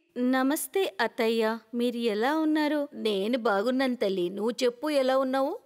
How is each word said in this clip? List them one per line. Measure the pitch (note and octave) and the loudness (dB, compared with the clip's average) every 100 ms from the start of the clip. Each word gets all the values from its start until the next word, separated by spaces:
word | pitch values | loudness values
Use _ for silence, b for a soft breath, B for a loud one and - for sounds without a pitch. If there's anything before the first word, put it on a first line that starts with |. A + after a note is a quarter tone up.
| _ - | _ -2
"నమస్తే | B3 C4 C4 D#4 - G4 F#4+ - | 0 2 2 0 -2 -2 0 0
అత్తయ్య, | A3 - A3+ A#3 A3 A3+ - | -4 0 0 2 0 -2 -6
మీరు | A#3+ A#3+ A#3+ | -2 -2 0
ఎలా | A#3 G#3 A#3+ D#4 | -2 0 0 0
ఉన్నారు?" | D#4 D#4 D4+ D4+ C#4+ | 0 2 0 0 -2
"నేను | - A3 G3+ G3+ B3+ | -4 -2 0 0 0
బాగున్నాను | A3+ G3 A3+ C4 C4+ B3 | 0 0 0 0 0 0
తల్లి, | G#3 F#3+ F3 | -2 0 -2
నువ్వు | G3+ A3 A#3+ | -2 -4 0
చెప్పు, | B3 A#3+ D4+ | -2 -2 -2
ఎలా | C#4+ B3+ C4 | 0 2 2
ఉన్నావు? | C4 C4 C4+ A4+ | 2 0 -2 -4